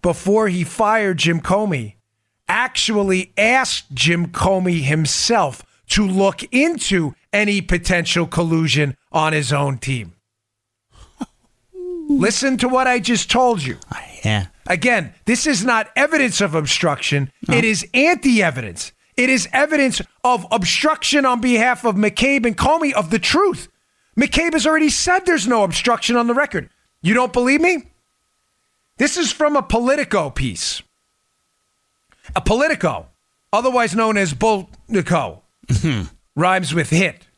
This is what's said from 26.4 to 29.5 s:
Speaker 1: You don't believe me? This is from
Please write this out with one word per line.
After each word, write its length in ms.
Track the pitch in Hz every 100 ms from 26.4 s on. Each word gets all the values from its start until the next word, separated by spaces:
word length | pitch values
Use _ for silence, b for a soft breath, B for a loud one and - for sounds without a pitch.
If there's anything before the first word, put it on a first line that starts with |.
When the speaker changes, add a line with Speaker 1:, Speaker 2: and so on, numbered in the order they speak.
| 285 180 - _ _ _
Speaker 1:
You 100 | 165
don't 200 | 233 254
believe 280 | 247 247 294
me? 220 | 349 339 - _ _ _ _ _ _ _ _ _ _ -
This 200 | 240 359
is 140 | 269
from 240 | - 302